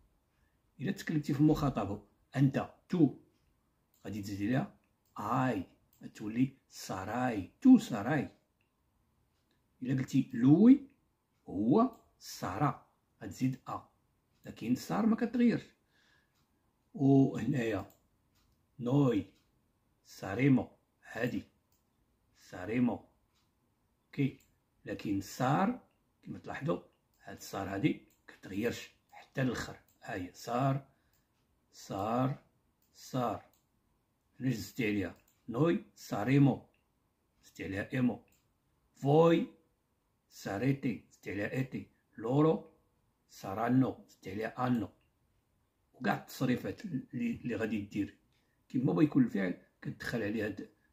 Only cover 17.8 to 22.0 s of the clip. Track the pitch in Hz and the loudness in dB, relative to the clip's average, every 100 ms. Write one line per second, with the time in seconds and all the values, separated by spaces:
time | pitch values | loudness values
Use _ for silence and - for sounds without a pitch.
17.8 | - - _ _ _ _ _ _ _ - | -6 -16 _ _ _ _ _ _ _ -8
18.8 | 117 139 135 110 - _ _ _ _ _ | 0 2 4 2 -2 _ _ _ _ _
19.8 | _ _ _ - 95 104 139 127 - _ | _ _ _ -14 -8 0 4 4 2 _
20.8 | _ _ - 110 123 - - _ _ _ | _ _ -16 -6 -4 -4 -10 _ _ _
21.8 | _ _ | _ _